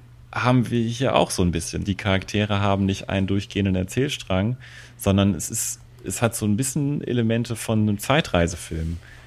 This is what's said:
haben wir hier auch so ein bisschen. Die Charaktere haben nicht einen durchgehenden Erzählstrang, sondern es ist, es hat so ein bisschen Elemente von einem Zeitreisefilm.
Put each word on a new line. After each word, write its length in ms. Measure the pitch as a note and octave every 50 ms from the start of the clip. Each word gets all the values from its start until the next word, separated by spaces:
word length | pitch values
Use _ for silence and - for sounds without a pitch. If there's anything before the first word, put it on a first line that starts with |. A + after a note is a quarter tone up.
| - - - - - - -
haben 380 | A2 A2+ B2 B2+ B2+ G#2+ G#2+
wir 100 | A#2+ A#2+
hier 340 | A2+ A#2 A#2 A#2+ C3+ A2+ -
auch 140 | - F3 -
so 140 | - - F2+
ein 80 | F2
bisschen. 320 | E2 E2 - - - F2 E2+
Die 100 | G2+ F2+
Charaktere 640 | - - G2+ F#2+ F#2 F#2 - - G2+ G#2 G#2 G2+ G2
haben 240 | G2+ G2+ G2 G2 G2
nicht 240 | F#2+ F#2+ - - -
einen 180 | F#2+ G2 G2
durchgehenden 480 | F#2+ G2 G2+ - - - G2 G2 G2 F#2
Erzählstrang, 800 | F#2 F#2 - - B2 C#3 D3 - - - - F#2+ F#2 G2+ A#2 B2+ - - - - - - - -
sondern 380 | - - G2 G2 G2 G2 G2+ F2
es 160 | D2+ - -
ist, 280 | A2+ - - - - - - - - - -
es 160 | - - - B2
hat 120 | A2 -
so 100 | - A2
ein 100 | G#2 G#2
bisschen 460 | A2 C3+ - - D#3 C#3 C#3+ D3 - -
Elemente 520 | - B2 A#2+ A2+ A2 A2+ A#2+ A#2 - A2+
von 260 | - - - A2+ G#2+
einem 180 | G#2+ G#2+ G#2 -
Zeitreisefilm. 960 | - - C3+ D#3+ - - - F2 E2+ E2 E2+ - - - E2 D#2+ D#2+ E2 E2+ E2+ - - - - -